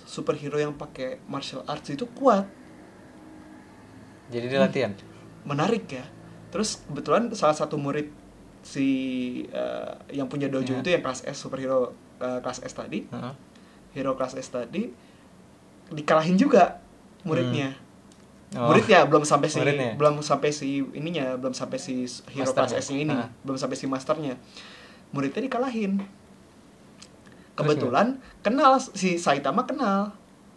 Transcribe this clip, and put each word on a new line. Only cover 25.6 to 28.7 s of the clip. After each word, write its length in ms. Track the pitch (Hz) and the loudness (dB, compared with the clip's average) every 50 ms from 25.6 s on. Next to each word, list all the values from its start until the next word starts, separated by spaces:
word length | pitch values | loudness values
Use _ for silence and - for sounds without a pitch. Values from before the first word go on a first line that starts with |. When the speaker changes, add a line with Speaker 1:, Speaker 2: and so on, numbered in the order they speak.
| 262 262 226 226 208 196 196 196 196 - - - - - - - - - - - - - - - - - - - - - - - - - - - - - | -2 -2 -2 -2 0 0 0 -2 -2 -6 -12 -20 -20 -20 -20 -20 -20 -20 -20 -20 -20 -20 -20 -20 -20 -20 -20 -20 -20 -20 -20 -20 -20 -20 -20 -20 -20 -10
Speaker 2:
Terus 60 | - | -6
Speaker 1:
Kebetulan 580 | - 147 151 151 147 131 120 127 156 214 247 269 | -2 0 2 2 2 2 2 4 4 4 2 0
Speaker 2:
gimana? 260 | - - - - - | -4 -10 -18 -16 -4
Speaker 1:
kenal, 300 | - 208 247 285 302 262 | -2 0 2 6 6 6